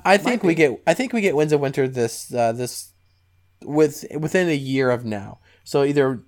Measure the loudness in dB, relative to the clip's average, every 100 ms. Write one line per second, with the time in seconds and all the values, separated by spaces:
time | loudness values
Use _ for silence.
0 | 2 2 2 0 0 4 2 2 -2 0
1 | 0 -2 0 2 2 0 0 -2 -2 0
2 | -4 -4 -6 -2 0 -2 -6 -10 -16 _
3 | _ _ _ _ _ _ -2 2 2 2
4 | -12 -8 -2 0 0 -2 -2 0 2 0
5 | -4 -8 -10 -18 _ _ -2 0 2 4
6 | 2 0